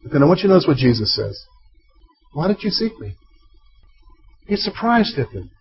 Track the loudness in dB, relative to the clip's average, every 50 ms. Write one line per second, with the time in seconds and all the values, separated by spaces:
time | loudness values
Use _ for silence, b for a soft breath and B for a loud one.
0 | -14 -2 2 2 4 4 4 4 4 4 4 4 4 4 0 2 4 2 2 2
1 | 0 -4 -4 -4 -6 -8 -8 -12 -18 _ _ _ _ -20 _ _ _ _ _ _
2 | _ _ _ _ _ _ _ -4 -2 -2 -2 -2 -4 -4 -4 -2 -4 -4 -6 -8
3 | -14 -14 -14 _ _ _ _ _ _ _ _ -20 _ _ _ _ _ _ _ _
4 | _ -20 -20 _ _ -20 _ _ _ -6 -6 -4 -4 -6 -8 -4 -2 2 2 2
5 | 2 0 -2 -6 -6 -6 -8 -14 -14 -14 _ _